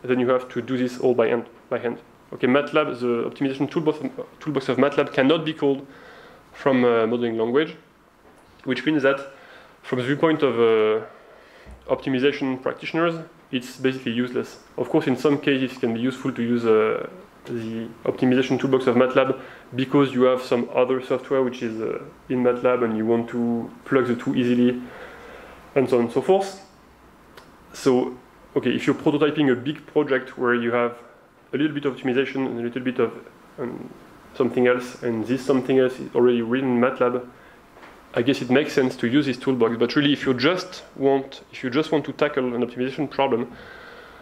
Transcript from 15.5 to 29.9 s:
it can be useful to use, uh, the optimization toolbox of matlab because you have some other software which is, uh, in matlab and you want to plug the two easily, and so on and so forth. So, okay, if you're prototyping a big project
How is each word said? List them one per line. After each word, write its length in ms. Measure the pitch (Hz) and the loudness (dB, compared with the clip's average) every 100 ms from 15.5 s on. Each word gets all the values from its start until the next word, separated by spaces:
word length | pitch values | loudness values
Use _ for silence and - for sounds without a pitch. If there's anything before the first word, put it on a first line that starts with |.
| 131 131 - | 0 -2 -4
it 20 | |
can 140 | 120 | -4
be 60 | 113 | -2
useful 320 | 127 127 135 | -2 -4 -6
to 80 | 120 | -4
use, 240 | 117 120 113 | 0 0 4
uh, 420 | 110 110 113 - - - - - | 4 4 0 -6 -14 -20 -20 -10
the 440 | 120 113 113 113 - - | -8 -8 -8 -10 -8 -6
optimization 520 | - 127 127 127 131 | 0 2 2 2 0
toolbox 300 | 139 131 131 | 2 2 4
of 80 | 117 | 2
matlab 420 | 127 135 131 131 - - - 123 | 4 4 2 0 -6 -20 -12 -6
because 380 | 131 143 135 | 2 4 4
you 100 | 123 | 4
have 180 | 127 127 | 4 4
some 280 | - 123 120 | 0 0 0
other 280 | 127 123 131 | 2 2 2
software 420 | 127 131 - 135 | -2 -4 0 0
which 180 | 127 120 | 0 -2
is, 200 | 117 110 | -6 -4
uh, 200 | 110 - - - - | -6 -6 -10 -14 -4
in 120 | 127 | 0
matlab 440 | 123 123 123 123 117 | 2 2 2 2 0
and 100 | 110 | 0
you 100 | 110 | 2
want 240 | 117 117 | 2 0
to 400 | 120 117 117 117 - | -2 -2 -2 -4 -10
plug 240 | - 135 120 | -2 0 2
the 80 | 120 | -2
two 180 | 139 | -2
easily, 480 | 135 123 123 123 123 - - - - - - - - - 139 | 0 2 4 4 2 -6 -16 -18 -18 -20 -20 -20 -20 -4 0
and 140 | 127 | 2
so 80 | 123 | 2
on 80 | 117 | 2
and 80 | |
so 80 | 135 | 0
forth. 400 | 127 196 196 - - - - - - - - - - - - | 2 2 2 -8 -18 -20 -20 -20 -20 -20 -20 -20 -20 -20 -20
So, 420 | - 139 127 123 - - - - 131 | -2 2 2 2 -6 -18 -20 -6 -4
okay, 180 | 123 | -2
if 140 | 123 - | -2 0
you're 80 | 139 | 0
prototyping 560 | 156 147 151 151 143 | 0 2 2 2 2
a 60 | 120 | 2
big 280 | 131 151 | -2 -8
project 500 | - | -4